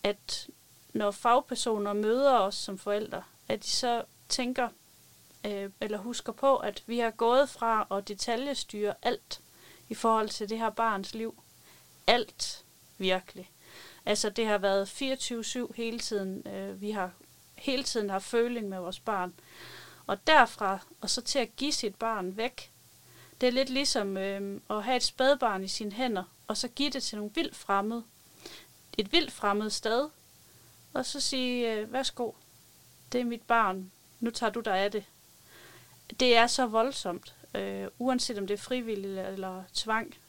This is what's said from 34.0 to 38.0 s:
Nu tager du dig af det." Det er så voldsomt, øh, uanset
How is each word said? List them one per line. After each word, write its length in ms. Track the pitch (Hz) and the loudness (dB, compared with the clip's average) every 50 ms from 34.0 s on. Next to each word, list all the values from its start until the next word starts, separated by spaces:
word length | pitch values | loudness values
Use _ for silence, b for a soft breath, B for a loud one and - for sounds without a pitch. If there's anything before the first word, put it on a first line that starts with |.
| _ - - - | _ -20 -8 -4
Nu 100 | 233 233 | -4 -2
tager 220 | 233 - 240 220 | -2 0 -2 0
du 80 | 202 233 | 0 0
dig 180 | 226 226 196 | 0 2 2
af 140 | 185 196 208 | 2 2 2
det." 140 | 208 214 202 - _ _ _ _ - B B B B B B B B B B B B B - - - - | 0 -4 -6 -8 _ _ _ _ -20 B B B B B B B B B B B B B -18 -18 -2 2
Det 180 | 254 247 233 | 6 8 8
er 100 | 226 - | 8 8
så 180 | - - - 262 | 6 4 2 0
voldsomt, 680 | 226 208 220 226 269 269 - - 180 180 185 - - - - - - - | 2 4 2 2 2 0 -4 -6 -6 -6 -6 -10 -16 -20 -20 -20 -8 -6
øh, 320 | 208 196 196 196 196 196 190 - | -6 -4 -4 -6 -6 -8 -8 -8
uanset 380 | _ | _